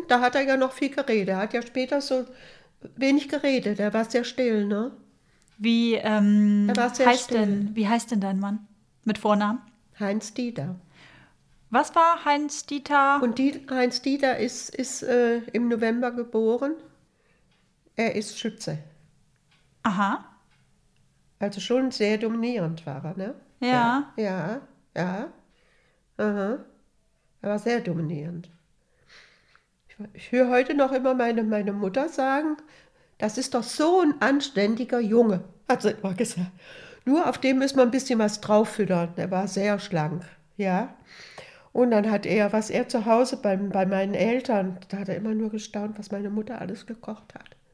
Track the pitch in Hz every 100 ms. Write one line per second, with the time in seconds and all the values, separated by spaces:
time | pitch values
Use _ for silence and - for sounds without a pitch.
0 | 339 247 247 269 269 269 262 - 277 285
1 | 277 220 185 190 214 160 143 254 254 285
2 | 277 262 247 - - - _ _ - -
3 | 269 285 285 294 277 254 202 208 208 220
4 | 226 240 240 - 247 214 202 208 247 -
5 | _ _ _ _ _ - 220 233 233 220
6 | 220 214 202 208 208 208 208 247 240 240
7 | 254 254 - 233 208 202 202 214 202 233
8 | - 220 196 190 202 214 - _ _ _
9 | 220 208 214 208 208 240 - _ _ -
10 | 202 214 - - 240 226 139 185 - -
11 | - - - _ _ _ _ 233 302 339
12 | 330 339 302 285 294 - - 285 - 285
13 | 277 277 247 233 269 294 - 254 247 -
14 | 277 277 269 - 233 - - - 254 -
15 | - 240 240 233 226 233 240 226 226 233
16 | 247 240 233 220 220 240 277 320 - _
17 | _ _ _ _ _ _ _ _ _ -
18 | 226 208 214 - 226 220 - 156 - -
19 | _ _ _ _ _ _ _ _ 226 190
20 | 202 240 - _ _ _ _ _ _ _
21 | _ _ _ _ 202 202 - 247 262 -
22 | 208 214 220 226 233 240 165 160 - 139
23 | 151 185 196 294 _ _ 247 254 233 262
24 | 285 - 208 185 165 247 - _ _ -
25 | 180 190 311 - _ _ _ _ _ _
26 | _ - 208 202 196 254 - _ _ _
27 | _ _ _ _ 202 208 233 240 - 160
28 | 156 151 156 170 - _ _ _ _ _
29 | _ - - _ _ _ _ _ _ -
30 | 208 - - 247 247 247 262 294 262 262
31 | 262 254 233 226 220 214 202 202 190 226
32 | 320 - 262 277 311 302 - - _ _
33 | _ - 214 226 254 247 226 - 311 370
34 | 320 - 214 277 - - 208 226 240 240
35 | 220 226 233 180 - - - 247 208 208
36 | 190 185 226 - 180 - - - - -
37 | - 302 330 247 262 262 269 269 247 262
38 | 262 233 214 214 - 214 220 - 185 180
39 | 170 170 170 185 196 196 208 202 - 170
40 | 151 151 - - _ - 196 185 254 -
41 | - - - - - - - - 247 220
42 | 214 202 - 226 202 220 214 - 247 240
43 | 214 226 254 262 208 190 202 190 190 196
44 | 196 202 220 247 254 208 190 185 - 196
45 | 202 185 214 214 220 214 - 208 208 214
46 | 196 202 202 208 208 226 180 202 - 226
47 | - 214 - - - - _